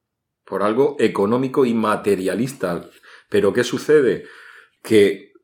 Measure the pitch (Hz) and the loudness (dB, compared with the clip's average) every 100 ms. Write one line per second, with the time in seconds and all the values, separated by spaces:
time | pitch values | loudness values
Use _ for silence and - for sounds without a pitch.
0 | _ _ _ _ _ 95 104 113 147 143 | _ _ _ _ _ -4 -2 0 0 0
1 | 110 101 101 123 131 147 127 113 107 98 | -2 0 -2 -2 -2 0 0 0 0 -2
2 | 104 95 92 92 131 - 90 87 - - | 0 -2 -2 -4 -6 -6 -6 -6 -10 -20
3 | - - _ 104 101 107 120 123 - 151 | -20 -20 _ 0 0 0 -2 -4 2 2
4 | 120 82 - - - - _ _ - 110 | 4 -2 -6 -20 -20 -20 _ _ 2 4
5 | 98 - - _ | 4 2 -10 _